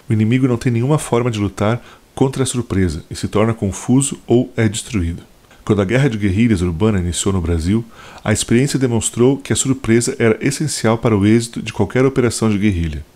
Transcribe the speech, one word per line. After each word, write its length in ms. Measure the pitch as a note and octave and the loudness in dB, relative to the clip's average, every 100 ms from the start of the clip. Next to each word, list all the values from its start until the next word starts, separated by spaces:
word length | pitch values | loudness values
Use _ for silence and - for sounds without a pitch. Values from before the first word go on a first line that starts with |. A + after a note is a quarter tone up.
| - | -4
O 40 | |
inimigo 340 | A2 A2 B2+ C3 | 0 2 2 2
não 100 | A#2 | 0
tem 140 | C3+ | 0
nenhuma 280 | A#2 B2+ D3+ | 0 0 0
forma 300 | - A#2 A#2+ | 0 0 0
de 120 | G#2+ | -2
lutar 440 | G2+ - G#2 A#2+ - - _ | -2 0 -2 -2 -6 -20 _
contra 300 | - C3+ C3 | -2 0 0
a 20 | C3 | -4
surpresa 580 | B2 A#2 F#2+ F#2 D#2 - | -4 -2 0 0 -2 -10
e 60 | F2 | -8
se 100 | F#2+ | -4
torna 260 | G2+ A2 | 0 0
confuso 680 | A2+ G2+ F#2 - B2+ C#3 - | 0 -4 -4 0 2 0 -4
ou 280 | - A#2+ B2+ - | 0 0 2 0
é 120 | A2 | -2
destruído. 560 | G2+ - A2 E2+ E2+ - _ _ - | -2 -6 -4 -4 -6 -12 _ _ -10
Quando 180 | - G#2 | -2 0
a 20 | |
guerra 240 | F#3 B2+ C#3+ | 2 2 0
de 80 | A2 | 0
guerrilhas 460 | G2+ F#2 A#2 G2+ | 0 2 2 2
urbana 380 | F2+ E2 A2 G#2 | 0 0 0 0
iniciou 320 | F2+ E2+ G#2 | -2 -2 -2
no 60 | F#2+ | -2
Brasil, 440 | E2 E2+ E2 G#2+ A#2 - - - | 0 0 0 -2 -2 -14 -20 -8
a 100 | G#2 | -2
experiência 460 | G#2+ - A#2 C#3 C#3+ | -2 2 2 2 0
demonstrou 580 | B2+ A#2 - - A#2+ C3+ | 0 0 -2 2 2 2
que 160 | - | -2
a 40 | A2 | -2
surpresa 580 | C3 C3 - A2+ A#2+ - | -2 -2 2 2 0 0
era 220 | A#2 A2 | 0 2
essencial 560 | C3+ C#3 D3+ - A2+ A2 | -2 -2 -4 -2 0 0
para 220 | B2 G#2+ | 2 2
o 80 | G2+ | 4
êxito 340 | A#2 A#2 - | 4 2 -6
de 120 | A2 | -8
qualquer 320 | - G2 B2+ | -4 -2 2
operação 440 | C3+ C#3 A#2+ - A2+ | 2 2 0 0 0
de 80 | G#2 | 2
guerrilha. 480 | G#2 F2+ E2 D2+ D2 | 0 0 -2 -6 -12